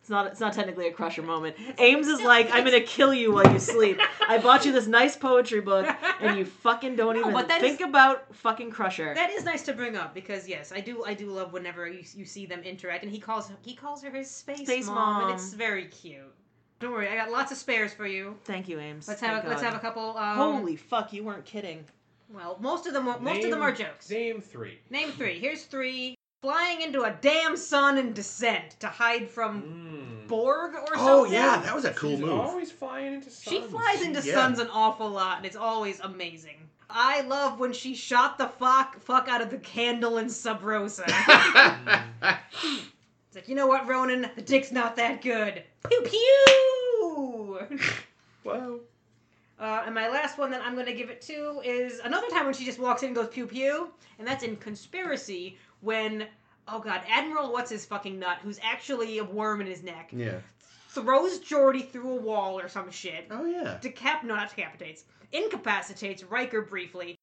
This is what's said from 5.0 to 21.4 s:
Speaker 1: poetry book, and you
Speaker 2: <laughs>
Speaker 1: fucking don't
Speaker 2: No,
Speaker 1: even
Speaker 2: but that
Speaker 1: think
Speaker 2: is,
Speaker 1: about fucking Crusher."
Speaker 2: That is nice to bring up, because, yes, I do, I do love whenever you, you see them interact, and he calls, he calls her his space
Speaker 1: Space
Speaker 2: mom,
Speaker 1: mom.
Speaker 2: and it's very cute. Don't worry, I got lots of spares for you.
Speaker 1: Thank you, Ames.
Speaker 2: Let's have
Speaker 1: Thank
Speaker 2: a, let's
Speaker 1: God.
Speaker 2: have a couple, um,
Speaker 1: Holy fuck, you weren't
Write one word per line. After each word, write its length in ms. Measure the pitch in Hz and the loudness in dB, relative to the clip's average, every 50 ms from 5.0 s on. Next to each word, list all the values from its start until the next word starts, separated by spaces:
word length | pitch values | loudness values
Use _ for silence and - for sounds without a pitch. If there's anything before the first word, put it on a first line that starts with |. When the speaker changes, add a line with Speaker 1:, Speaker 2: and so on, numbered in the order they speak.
| 254 294 277 | 6 6 2
Speaker 1:
poetry 440 | - - 269 254 247 247 240 233 214 | 0 0 4 6 6 4 4 0 -2
book, 240 | 196 196 196 190 190 - - - - 349 370 370 | 0 2 2 2 2 2 -2 -2 0 -2 -2 0
and 180 | - 214 202 196 | 0 0 0 0
you 60 | 190 | -2
Speaker 2:
<laughs> 0 | |
Speaker 1:
fucking 500 | - - - - 240 233 233 - 262 254 | -4 -6 -2 2 2 2 2 0 -6 -2
don't 220 | 233 226 226 226 | 0 0 2 2
Speaker 2:
No, 60 | 226 226 | 2 0
Speaker 1:
even 100 | 220 208 | 2 2
Speaker 2:
but 160 | 254 254 - | 0 2 2
that 120 | 330 339 | 2 4
Speaker 1:
think 200 | 247 262 285 - | 4 2 2 2
Speaker 2:
is, 80 | 359 311 | -4 2
Speaker 1:
about 440 | 277 277 262 269 269 262 - - - | 8 8 8 8 8 2 -2 -12 -20
fucking 340 | - - 233 220 226 240 233 | -4 -2 -2 -2 -2 -4 -10
Crusher." 420 | 220 - 214 185 185 - 160 151 147 | -6 -2 -2 -2 -2 -2 -4 -4 -2
Speaker 2:
That 140 | 311 349 349 | 0 0 0
is 120 | 403 427 - | -2 -4 -4
nice 200 | 339 330 285 - | -4 -6 -4 -4
to 80 | - 269 | -6 -6
bring 240 | 220 247 240 220 | -6 -6 -6 -6
up, 180 | 202 170 151 147 | -6 -8 -8 -10
because, 320 | 180 185 - 208 196 185 | -14 -12 -10 -10 -10 -8
yes, 240 | 180 185 151 147 - 185 | -10 -12 -12 -12 -12 -12
I 60 | 196 | -12
do, 260 | 196 208 240 226 208 | -10 -10 -10 -10 -8
I 100 | 208 208 | -8 -8
do 180 | 196 208 202 196 | -8 -8 -10 -8
love 200 | 190 190 170 170 | -8 -8 -8 -8
whenever 360 | 185 175 175 170 170 175 170 | -10 -10 -10 -10 -10 -10 -12
you, 160 | 180 185 175 - - | -12 -14 -18 -20 -18
you 100 | 196 196 | -18 -18
see 220 | - - 208 196 | -16 -16 -16 -14
them 140 | 175 180 175 175 | -12 -12 -12 -12
interact, 400 | 185 180 190 - 180 170 175 - | -14 -14 -12 -10 -8 -8 -8 -8
and 80 | 208 | -10
he 80 | 202 214 | -12 -12
calls, 320 | 208 220 220 220 208 202 196 - - | -8 -6 -6 -6 -6 -8 -16 -18 -18
he 120 | 240 247 | -20 -20
calls 260 | - 269 294 294 285 262 | -16 -12 -12 -12 -12 -12
her 60 | 277 254 | -12 -10
his 180 | 269 269 269 | -10 -12 -12
space 300 | - - - - 277 294 | -14 -18 -12 -12 -12 -10
Speaker 1:
Space 260 | 285 269 247 254 247 | -4 -4 -4 -4 -2
Speaker 2:
mom, 80 | 202 208 | -4 -2
Speaker 1:
mom. 280 | 220 220 214 208 208 196 | 0 0 0 2 0 0
Speaker 2:
and 100 | 190 190 | -2 -2
it's 180 | 185 185 190 196 | -4 -8 -12 -10
very 320 | 208 226 226 208 190 180 | -6 -4 -4 -4 -4 -6
cute. 460 | - - - - 175 147 139 139 135 - _ _ _ _ _ _ _ _ _ | -10 -16 -20 -20 -20 -20 -20 -20 -20 -20 _ _ _ _ _ _ _ _ _
Don't 140 | - 247 247 | -10 -8 -6
worry, 160 | 220 208 196 | -4 -4 -4
I 80 | 208 | -2
got 160 | 226 220 220 233 | -4 -4 -4 -2
lots 180 | 262 269 277 | -4 -4 -4
of 80 | 277 269 | -6 -12
spares 340 | - - 247 226 214 202 208 | -6 -4 -2 -2 -2 -2 -4
for 140 | - 208 | -8 -8
you. 300 | 202 196 190 190 202 214 202 _ | -6 -6 -8 -8 -10 -14 -16 _
Speaker 1:
Thank 240 | - 196 185 185 185 | -10 -8 -8 -8 -8
you, 100 | 165 156 | -10 -10
Ames. 300 | 147 151 151 151 151 - | -10 -10 -14 -14 -12 -12
Speaker 2:
Let's 120 | 208 202 - | -10 -6 -4
have 80 | 226 220 | -4 -4
Speaker 1:
Thank 140 | 220 - | -4 -4
Speaker 2:
a, 20 | - | -4
let's 140 | - - 240 | -6 -4 -4
Speaker 1:
God. 100 | 233 226 | -4 -6
Speaker 2:
have 40 | |
a 40 | 214 | -6
couple, 360 | 226 226 226 226 220 220 220 | -8 -8 -8 -8 -8 -8 -6
um, 200 | 226 214 202 208 | -6 -4 -4 0
Speaker 1:
Holy 400 | 240 277 311 302 269 208 175 160 | 0 0 0 0 -2 -4 -4 -6
fuck, 360 | 151 - - - 226 208 208 - | -8 -8 -4 -4 -4 -4 -4 -8
you 120 | 202 214 | -10 -10
weren't 220 | 214 202 185 | -10 -10 -12